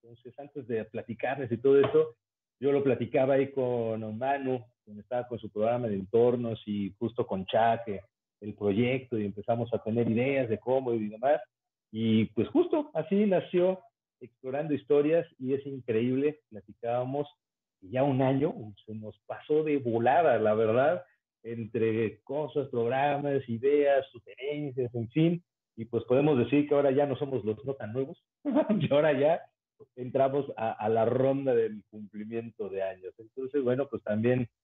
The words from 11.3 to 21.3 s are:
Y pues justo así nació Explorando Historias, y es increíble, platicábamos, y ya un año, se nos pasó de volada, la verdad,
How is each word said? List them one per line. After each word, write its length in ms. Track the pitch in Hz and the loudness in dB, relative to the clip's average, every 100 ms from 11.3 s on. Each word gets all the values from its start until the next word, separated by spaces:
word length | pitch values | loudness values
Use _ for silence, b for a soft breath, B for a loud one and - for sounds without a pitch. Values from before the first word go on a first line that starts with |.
| 151 - _ _ _ _ | 0 -2 _ _ _ _
Y 340 | 110 113 110 110 | -4 2 2 2
pues 220 | - 104 | -2 0
justo 420 | 311 349 320 294 | 0 2 0 -2
así 320 | 160 156 196 214 | -6 0 2 4
nació 540 | 180 - 180 180 190 - _ _ _ | 2 0 2 2 0 -10 _ _ _
Explorando 540 | 123 _ 131 139 156 | -20 _ -8 -6 -4
Historias, 520 | 143 - 147 147 165 165 _ | -4 2 2 4 2 0 _
y 160 | 127 | -4
es 120 | 135 139 | -4 -6
increíble, 720 | 135 120 110 123 131 147 151 _ | -10 -2 0 0 2 0 -2 _
platicábamos, 760 | 107 101 104 117 120 131 139 143 _ _ _ _ _ | -20 -20 -10 -4 -2 -2 -4 -6 _ _ _ _ _
y 120 | 92 | -8
ya 120 | 123 | 0
un 160 | 143 131 | 0 2
año, 340 | 131 135 151 226 107 101 | 2 2 0 -4 -14 -16
se 100 | - | -14
nos 240 | 110 107 - _ | -12 -12 -16 _
pasó 380 | 117 - 151 | -16 -2 0
de 140 | 156 143 | 2 0
volada, 600 | 123 113 120 147 160 117 | 0 2 4 4 4 4
la 160 | 107 | 4
verdad, 500 | 107 110 117 139 135 b b _ | 4 4 4 2 0 b b _